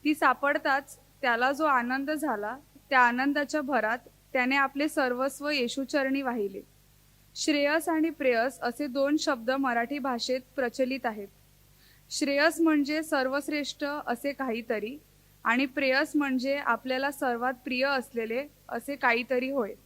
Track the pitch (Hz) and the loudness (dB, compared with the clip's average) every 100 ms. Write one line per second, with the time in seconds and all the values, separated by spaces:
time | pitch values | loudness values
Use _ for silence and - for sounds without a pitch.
0 | 294 302 294 254 277 392 302 277 277 - | 0 2 2 2 0 0 2 0 -2 -20
1 | _ _ 254 233 254 277 311 262 240 262 | _ _ 0 2 2 2 2 2 0 -4
2 | 277 311 302 214 208 262 - - _ 262 | -2 -2 -2 -4 -6 -10 -16 -20 _ 6
3 | 240 240 277 294 285 302 269 254 214 240 | 6 4 0 0 0 -2 0 2 2 -2
4 | - - _ 262 247 277 269 277 302 311 | -6 -20 _ 0 2 4 2 0 -2 2
5 | 262 247 269 - 294 294 240 - 262 294 | 0 0 -2 -2 -4 0 -2 -2 -2 0
6 | 269 269 262 240 202 190 - _ _ _ | 0 0 -2 -2 -4 -6 -16 _ _ _
7 | _ _ _ - - 294 285 320 320 320 | _ _ _ -6 0 2 2 2 0 0
8 | 320 294 277 233 247 - 240 240 294 254 | 0 2 2 2 0 -2 -6 -4 -4 0
9 | 277 302 320 262 226 269 269 233 233 285 | 2 2 0 -2 0 0 0 0 -2 -4
10 | 269 240 - 254 - - 247 - 254 262 | -4 -4 -2 -4 -4 -4 -4 -2 -2 -2
11 | 247 214 202 _ _ _ _ _ - - | -4 -6 -14 _ _ _ _ _ -20 -20
12 | _ - 285 277 311 320 320 302 277 311 | _ -4 0 4 4 4 4 4 2 -2
13 | 311 285 262 277 294 294 269 - 285 294 | 0 0 0 -2 -2 -4 -4 -6 -6 -4
14 | - 240 285 277 262 226 226 214 208 285 | -4 -4 -4 -4 -4 -4 -4 -4 -4 -10
15 | - - _ _ 226 240 269 - 269 262 | -18 -20 _ _ 0 2 2 0 2 2
16 | 302 302 277 254 262 285 - 226 254 262 | 2 0 0 0 0 -2 0 -2 -2 -2
17 | 277 294 269 240 247 247 277 247 269 269 | -2 -2 -2 0 -2 -4 -4 0 0 0
18 | 233 233 226 233 294 _ - 233 233 285 | -4 -6 -4 -6 -6 _ -10 -10 -8 0
19 | 254 233 240 254 262 277 208 - | 2 2 0 -2 0 -2 -4 -8